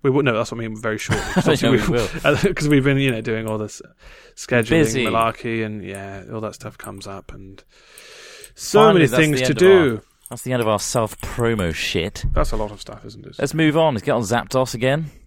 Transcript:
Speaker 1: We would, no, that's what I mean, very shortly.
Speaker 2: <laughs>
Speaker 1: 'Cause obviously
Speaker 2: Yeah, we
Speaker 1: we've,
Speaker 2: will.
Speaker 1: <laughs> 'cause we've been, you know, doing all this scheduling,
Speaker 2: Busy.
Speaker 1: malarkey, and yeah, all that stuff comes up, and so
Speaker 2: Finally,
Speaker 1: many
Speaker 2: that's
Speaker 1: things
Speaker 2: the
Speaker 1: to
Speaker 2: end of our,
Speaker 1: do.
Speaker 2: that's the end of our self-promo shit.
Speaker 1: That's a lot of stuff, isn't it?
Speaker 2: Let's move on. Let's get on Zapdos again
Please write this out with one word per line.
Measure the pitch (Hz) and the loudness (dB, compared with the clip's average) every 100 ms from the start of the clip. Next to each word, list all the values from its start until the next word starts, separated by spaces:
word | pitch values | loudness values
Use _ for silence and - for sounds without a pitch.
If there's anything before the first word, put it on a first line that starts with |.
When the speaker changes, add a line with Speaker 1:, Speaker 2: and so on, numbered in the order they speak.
Speaker 1:
We | 143 | 2
would, | 135 | 2
no, | 139 110 | 2 0
that's | 117 | -4
what | 117 | -6
I | 113 | -10
mean, | 107 | -6
very | 110 107 | -6 -6
shortly. | - 113 | -2 -4
Speaker 2:
<laughs> | - | -2
Speaker 1:
'Cause | - 175 | -2 2
obviously | 156 - | 2 2
Speaker 2:
Yeah, | |
we | 127 | 2
Speaker 1:
we've, | 107 120 104 165 | 2 0 -2 0
Speaker 2:
will. | 165 147 202 | 0 2 0
Speaker 1:
<laughs> | |
'cause | - 151 | 0 2
we've | 143 | 2
been, | 135 135 | 4 2
you | 135 | 0
know, | 113 | -2
doing | 113 110 110 | -4 -4 -4
all | 107 | -6
this | 107 - - _ - - - | -6 -12 -20 _ -20 -20 -20
scheduling, | - - 123 113 | -18 -2 0 4
Speaker 2:
Busy. | 165 143 131 113 | 2 2 0 0
Speaker 1:
malarkey, | 113 113 113 120 113 | 0 0 -2 -6 -4
and | 110 107 | -4 -8
yeah, | 92 98 98 98 - | -10 -12 -12 -14 -12
all | 113 | -10
that | 110 - | -10 -10
stuff | 107 - | -16 -14
comes | - 98 98 | -16 -14 -14
up, | 98 - | -16 -16
and | 101 95 98 _ _ _ - - - - - - - | -18 -18 -20 _ _ _ -20 -20 -20 -20 -20 -20 -14
so | - 208 | 2 6
Speaker 2:
Finally, | 220 | 6
Speaker 1:
many | 190 143 | 6 4
Speaker 2:
that's | 123 | 4
Speaker 1:
things | 156 135 | 2 2
Speaker 2:
the | 127 | 0
Speaker 1:
to | |
Speaker 2:
end | - | 4
of | 180 | 6
our, | 190 147 110 | 8 6 -2
Speaker 1:
do. | _ _ - | _ _ -16
Speaker 2:
that's | 120 | -12
the | 123 | -4
end | 127 | 0
of | 110 | 2
our | 104 | 0
self-promo | - 123 110 - - - 117 110 87 | 0 -2 -2 -4 -10 -2 0 2 -2
shit. | 80 - 98 87 - 139 | -2 -4 -2 -4 -4 -2
Speaker 1:
That's | - 147 | 0 0
a | 107 | -2
lot | 107 | -4
of | 104 | -8
stuff, | - - | -16 -16
isn't | 110 113 | -18 -18
it? | - - | -18 -4
Speaker 2:
Let's | 135 | -2
move | 156 160 151 | 2 2 4
on. | 160 | 2
Let's | 117 | 0
get | - | 0
on | 120 | 0
Zapdos | 104 117 - 131 131 | 0 -2 0 -2 -2
again | 117 127 147 156 - | -2 0 0 -4 -12